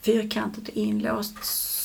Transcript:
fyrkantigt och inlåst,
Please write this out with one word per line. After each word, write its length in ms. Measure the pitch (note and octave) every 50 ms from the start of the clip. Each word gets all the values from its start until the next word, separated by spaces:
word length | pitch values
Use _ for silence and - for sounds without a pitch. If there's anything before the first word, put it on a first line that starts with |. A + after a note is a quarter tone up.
fyrkantigt 680 | - - A3 A3+ G#3 G#3+ - A3 A3 G#3 - - - -
och 60 | -
inlåst, 580 | G#3+ G#3+ G#3+ G#3 G#3+ G#3 A3 A3 A3+ G#3 G#3+ - - - - - - - - - - -